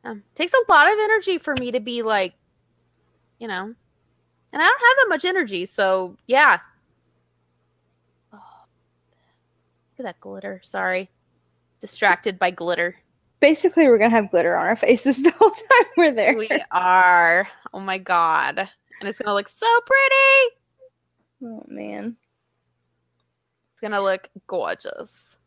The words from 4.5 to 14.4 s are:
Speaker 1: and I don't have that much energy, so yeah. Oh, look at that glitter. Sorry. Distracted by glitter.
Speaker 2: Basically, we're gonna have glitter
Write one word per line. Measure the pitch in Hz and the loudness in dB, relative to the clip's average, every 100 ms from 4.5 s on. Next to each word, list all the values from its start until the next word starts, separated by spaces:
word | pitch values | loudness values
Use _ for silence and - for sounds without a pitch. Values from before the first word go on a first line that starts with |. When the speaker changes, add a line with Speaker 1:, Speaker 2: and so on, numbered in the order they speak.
Speaker 1:
and | 285 | -2
I | 339 | 0
don't | - | 2
have | 480 523 | 2 4
that | 480 | 2
much | 320 359 | 0 -2
energy, | 370 240 190 185 | -4 -4 -8 -8
so | - 196 190 185 - - | -2 0 0 -4 -14 -2
yeah. | 262 294 185 - _ _ _ _ _ _ _ _ _ _ _ _ _ _ _ _ | 2 4 2 -4 _ _ _ _ _ _ _ _ _ _ _ _ _ _ _ _
Oh, | 208 | -20
look | - _ _ _ _ _ _ _ _ _ _ _ _ _ _ - | -20 _ _ _ _ _ _ _ _ _ _ _ _ _ _ -16
at | |
that | 233 170 | -16 -16
glitter. | 196 196 196 185 | -20 -16 -16 -16
Sorry. | - 196 185 185 190 _ _ _ _ _ _ _ | -12 -8 -4 -6 -8 _ _ _ _ _ _ _
Distracted | 208 - 208 175 220 190 | -18 -2 0 0 -2 -4
by | 185 | -4
glitter. | 185 175 165 175 - _ _ _ _ | -4 -6 -4 -4 -8 _ _ _ _
Speaker 2:
Basically, | 285 311 359 - 294 | 4 4 2 4 6
we're | 226 | 6
gonna | 226 | 4
have | 226 202 | 2 2
glitter | 175 | 0